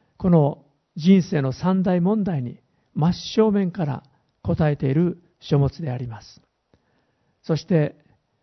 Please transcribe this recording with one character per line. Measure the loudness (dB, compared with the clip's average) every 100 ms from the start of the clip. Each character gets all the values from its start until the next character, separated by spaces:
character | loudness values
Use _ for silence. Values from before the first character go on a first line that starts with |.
| _ -4
こ | 2
の | 4 4 -2 _ _ _ -2
人 | 4 4
生 | 4 -2
の | -2
三 | -2 -2 0
大 | 0 0
問 | 0 0
題 | -2 -4
に | -6 -12 _ _ _
真 | -2 -2
正 | -2 -4 0 2
面 | 2 -2
か | -4
ら | -6 -6 -12 _ _ _
答 | -4 0 0
え | 0
て | 0
い |
る | 0 0 -4 _ _
書 | -2 2
物 | 0 -2
で | -8
あ | -8
り | -10
ま | -14
す。 | -18 -20 _ _ _ _ _ _ _ _ _ _
そ | -6 -6
し |
て、 | 0 0 0 -6 _ _ _ _